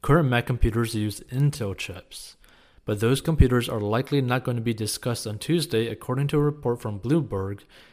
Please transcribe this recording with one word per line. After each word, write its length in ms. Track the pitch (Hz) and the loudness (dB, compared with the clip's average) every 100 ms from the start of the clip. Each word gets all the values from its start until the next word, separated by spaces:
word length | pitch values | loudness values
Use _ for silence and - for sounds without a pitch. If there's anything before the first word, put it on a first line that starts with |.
Current 280 | - 156 143 | 4 4 4
Mac 160 | 123 - | 0 0
computers 500 | 123 120 110 113 110 | 2 2 2 -2 0
use 260 | 107 101 - | -2 -4 -8
Intel 440 | 127 143 143 104 92 | 0 0 0 -6 -6
chips, 600 | - 82 - - - - _ _ _ _ | -10 -12 -16 -18 -18 -20 _ _ _ _
but 160 | - 104 | -6 0
those 220 | 113 139 | 2 2
computers 460 | - 156 131 123 117 | 0 6 6 6 2
are 120 | 113 | -2
likely 420 | 104 110 - 143 | 0 0 0 0
not 220 | 123 127 | 2 0
going 140 | 127 120 | -2 -2
to 40 | |
be 120 | 113 | -2
discussed 520 | 110 107 - 127 117 110 | -2 -4 -4 -4 -4 -6
on 140 | 104 | -10
Tuesday, 480 | - 170 127 113 113 | -2 0 0 0 -2
according 400 | 113 - 127 143 | -6 -6 -2 0
to 100 | 151 | 2
a 40 | |
report 380 | 147 147 127 120 | 2 0 -4 -2
from 200 | 113 101 | -4 -6
Bloomberg. 640 | 113 139 113 98 95 101 - - - | 0 0 0 -4 -4 -8 -14 -20 -20